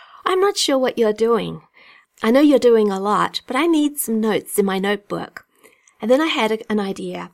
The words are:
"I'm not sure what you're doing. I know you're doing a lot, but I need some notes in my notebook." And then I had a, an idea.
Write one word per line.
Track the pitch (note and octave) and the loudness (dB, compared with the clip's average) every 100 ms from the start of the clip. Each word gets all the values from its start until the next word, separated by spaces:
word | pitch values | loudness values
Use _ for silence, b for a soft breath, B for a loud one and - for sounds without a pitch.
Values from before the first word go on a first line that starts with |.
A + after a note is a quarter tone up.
| B B | B B
"I'm | - F#4 | -2 0
not | G4+ G4 | 0 0
sure | - C4+ | 0 0
what | B3+ A#3+ | 0 0
you're | A3 | 0
doing. | G#3+ A3+ A3+ F3 D#3+ - B B B B _ | 0 0 0 -2 -10 -16 B B B B _
I | A3 | 2
know | B3+ | 4
you're | D4 C4 | 6 6
doing | A#3+ A3+ G#3 | 4 4 2
a | F#3+ | -2
lot, | G3+ F#3+ F3 - - | -2 0 -2 -4 -6
but | B3+ | -2
I | E4+ | 0
need | D#4 D4 D4 | 2 0 -2
some | - A3 | -4 -2
notes | A3 G3 - - | 0 -2 -2 -2
in | |
my | G3 F#3+ | -2 -2
notebook." | G3 G3+ - E3+ C3+ - - b b b b b | -2 -4 -6 -10 -10 -16 -20 b b b b b
And | G#3+ | 0
then | C4 | 2
I | D#4+ | 2
had | D4 A3 | -2 -2
a, | A3 - | -4 -4
an | G#3+ | -4
idea. | G3 F#3+ F3+ F3+ F3 | -4 -6 -10 -10 -12